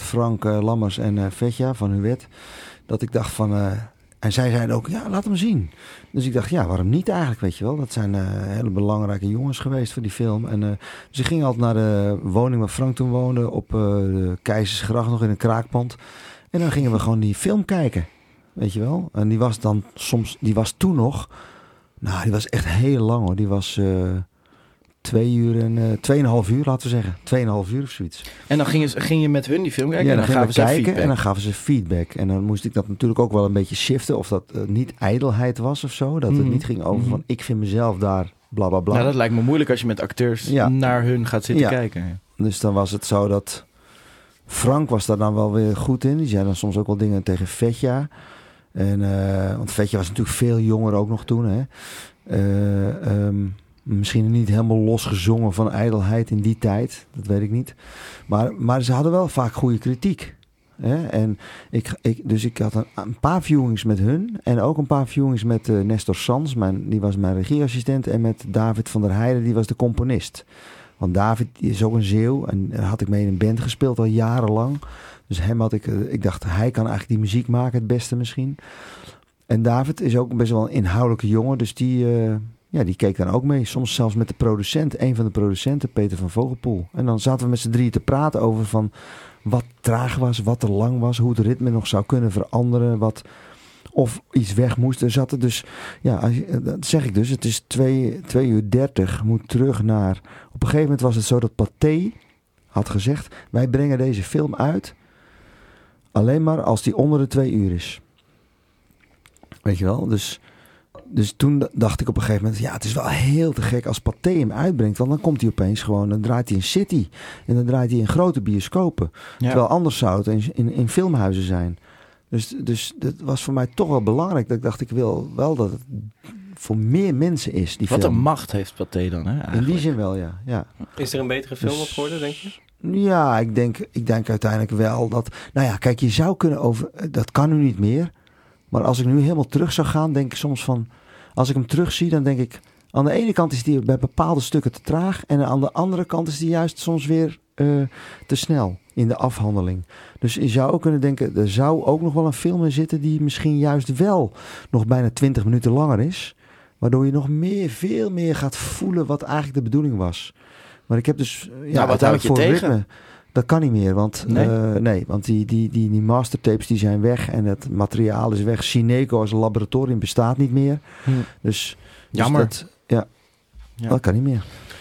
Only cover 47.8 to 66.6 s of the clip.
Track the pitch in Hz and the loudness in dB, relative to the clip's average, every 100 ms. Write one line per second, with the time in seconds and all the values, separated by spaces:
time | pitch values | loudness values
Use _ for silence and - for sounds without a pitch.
47.8 | 135 131 147 - - - - - _ - | 0 0 -4 -10 -20 -20 -20 -20 _ -4
48.8 | 98 101 98 98 95 98 98 110 107 - | 0 0 0 0 0 0 -2 -4 -4 -2
49.8 | 104 104 87 107 107 - 123 117 110 110 | 0 0 -2 -2 -4 0 2 2 2 2
50.8 | 110 104 104 113 - 117 117 101 135 - | 2 0 0 -4 -2 0 0 -2 -4 -10
51.8 | - - - _ - - 98 98 101 98 | -20 -18 -20 _ -6 -2 0 2 2 0
52.8 | 98 180 156 101 104 101 98 98 - _ | 0 -2 0 0 2 0 -2 -6 -16 _
53.8 | - 101 101 117 110 117 107 104 113 110 | -4 -2 0 2 2 2 2 2 2 4
54.8 | 110 113 - 95 92 113 110 92 110 - | 4 2 0 0 2 2 2 0 0 0
55.8 | 113 110 95 113 113 107 104 110 110 101 | 0 2 0 0 0 0 0 0 0 0
56.8 | 123 - - - 101 101 104 113 139 - | -2 -8 -16 -10 -2 0 0 -2 -4 -10
57.8 | - - - - - 104 120 202 117 131 | -20 -20 -20 -18 -2 0 0 0 0 0
58.8 | 123 127 156 180 175 - 120 - 127 117 | 2 2 2 2 2 0 -2 0 0 0
59.8 | 127 127 202 160 - - _ _ _ - | 0 -2 -2 -4 -8 -18 _ _ _ -8
60.8 | 110 151 156 110 110 98 - - - 117 | -2 -2 -2 0 0 -2 -8 -20 -6 -6
61.8 | - - 117 113 - 110 113 - 107 110 | -4 -4 -2 -2 0 0 0 -2 -2 -2
62.8 | - - 98 113 147 180 - 151 127 110 | -4 -6 -10 -4 -2 0 2 2 2 0
63.8 | 113 101 104 156 226 208 - 117 120 156 | 0 2 2 0 -2 -6 0 2 2 0
64.8 | 143 143 131 143 139 120 113 113 - 104 | 0 0 0 0 0 2 0 0 2 0
65.8 | 101 110 - 92 - 123 156 123 | 2 0 0 -2 0 0 0 0